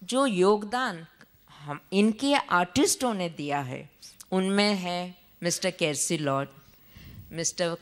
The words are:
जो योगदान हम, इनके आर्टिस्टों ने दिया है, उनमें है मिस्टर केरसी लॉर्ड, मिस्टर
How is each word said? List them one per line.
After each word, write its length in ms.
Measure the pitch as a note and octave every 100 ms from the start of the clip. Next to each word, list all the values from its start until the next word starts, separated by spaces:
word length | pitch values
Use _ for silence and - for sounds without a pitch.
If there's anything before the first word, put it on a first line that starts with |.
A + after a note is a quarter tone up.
जो 220 | F#3 B3 C4+
योगदान 800 | F#3 F#3 G#3 G#3 B3 B3+ E3+ E3 _ - _ _
हम, 300 | - D3 D3 -
इनके 420 | F#3+ G#3+ G#3+ C#4 C#4+
आर्टिस्टों 760 | - F3 F3+ - F4+ - B3
ने 160 | G3+ F3
दिया 300 | D3+ D3 C#3+
है, 300 | B2+ C3+ D3+ _ - - -
उनमें 440 | F#3+ F#3+ G3+ G#3 G3+
है 420 | F3+ F3 F3+ F3+ _ _
मिस्टर 280 | F3 - F#3
केरसी 460 | F3 E3 C#3+ - E3
लॉर्ड, 320 | C#3+ C3+ C#3 - - _ _ - - - -
मिस्टर 460 | D#3+ F3 - F3 E3+